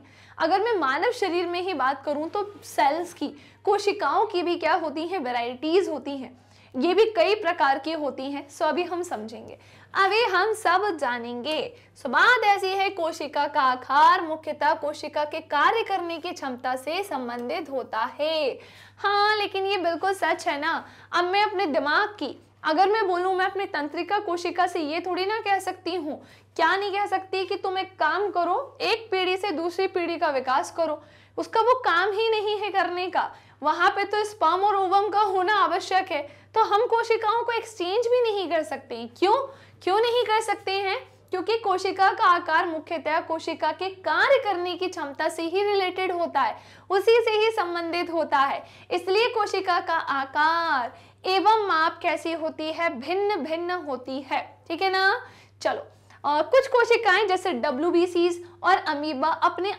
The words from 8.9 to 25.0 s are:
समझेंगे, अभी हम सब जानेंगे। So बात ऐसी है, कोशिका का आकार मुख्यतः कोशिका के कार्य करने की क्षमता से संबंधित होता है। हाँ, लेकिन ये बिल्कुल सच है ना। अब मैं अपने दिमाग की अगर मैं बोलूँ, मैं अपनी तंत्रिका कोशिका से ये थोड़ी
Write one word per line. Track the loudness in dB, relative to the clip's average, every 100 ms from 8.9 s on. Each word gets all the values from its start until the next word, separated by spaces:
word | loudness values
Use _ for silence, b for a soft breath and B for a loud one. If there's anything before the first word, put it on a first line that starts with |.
| -6
समझेंगे, | -6 -8 -10 -14 -16 -18 B B B
अभी | 0 2 4
हम | 2 2 2
सब | 0 2 2 2 -2
जानेंगे। | -4 -4 -6 -6 -4 -4 -6 B B -10
So | -2
बात | 4 6 6
ऐसी | 4 2 0
है, | 0 -2
कोशिका | -2 -4 -4 -4 -2 0
का | 2
आकार | 2 0 2 6 8 6
मुख्यतः | 2 -6 -6 0 0
कोशिका | 2 -2 -6 -6 -4
के | -4 -6
कार्य | -4 2 2 2
करने | 0 -2 -4 -6
की | -8
क्षमता | -8 -8 -6 -6 -4
से | -4 -6
संबंधित | -4 -6 -6 -6 -6 -6 -6
होता | -6 -6 -4 -4 -2
है। | -2 0 -2 -4 B B B -4
हाँ, | 0 2 2 2
लेकिन | -2 -2 -2
ये | 0
बिल्कुल | 0 0 -2
सच | 0 -2 -2 -2
है | -2
ना। | -2 -4 B B B
अब | 0 2
मैं | 2
अपने | 2 0 0
दिमाग | 0 2 2 0
की | -2 -8 -8 -18 _
अगर | 0 4 4
मैं | 4 2
बोलूँ, | 0 0 0
मैं | 0
अपनी | -2 -4
तंत्रिका | -4 -4 -6 -2 -2
कोशिका | -2 -4 -2 0 0
से | 0
ये | -4
थोड़ी | -4